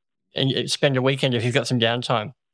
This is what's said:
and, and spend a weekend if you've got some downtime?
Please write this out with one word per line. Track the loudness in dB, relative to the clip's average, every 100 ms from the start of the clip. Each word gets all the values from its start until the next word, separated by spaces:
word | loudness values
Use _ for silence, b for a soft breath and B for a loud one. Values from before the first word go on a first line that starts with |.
| _ _ _ -2
and, | 0
and | 0 -2
spend | 0 0 2
a |
weekend | 0 0 0
if | 0
you've | 0 0
got | 0
some | 0
downtime? | 0 0 -2 -2 -4 -12 _